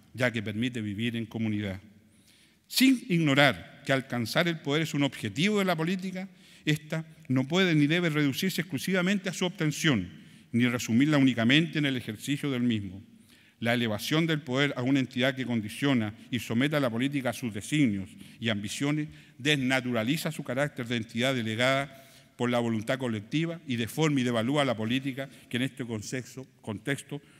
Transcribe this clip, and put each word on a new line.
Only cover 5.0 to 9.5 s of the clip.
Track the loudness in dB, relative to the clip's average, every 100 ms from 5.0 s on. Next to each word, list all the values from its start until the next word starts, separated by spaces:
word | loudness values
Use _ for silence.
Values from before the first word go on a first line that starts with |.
objetivo | -2 -2 -6 0 0 2
de | 2
la | 0
política, | 0 -2 -4 -8 -12 -16 -20 -6 -2
esta | -2 -2 -8 -8 -10 -2
no | 0 2
puede | 2 4 4
ni | 4
debe | 2 2
reducirse | 2 0 0 -2 -2
exclusivamente | -4 -4 -2 0 2 0 -2
a |
su | -4
obtención, | -4